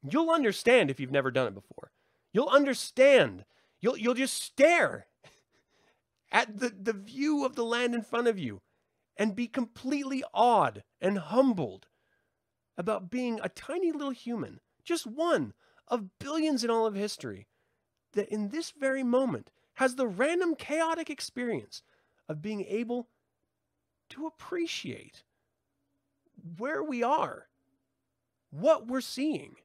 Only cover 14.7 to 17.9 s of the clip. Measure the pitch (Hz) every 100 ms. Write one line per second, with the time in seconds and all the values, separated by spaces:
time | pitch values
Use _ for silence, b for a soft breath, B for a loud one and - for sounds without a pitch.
14.7 | _ - 339 - 247 339 277 120 - b
15.7 | b b 240 190 _ 277 320 311 269 233
16.7 | 226 220 196 208 - 123 98 113 _ _
17.7 | _ _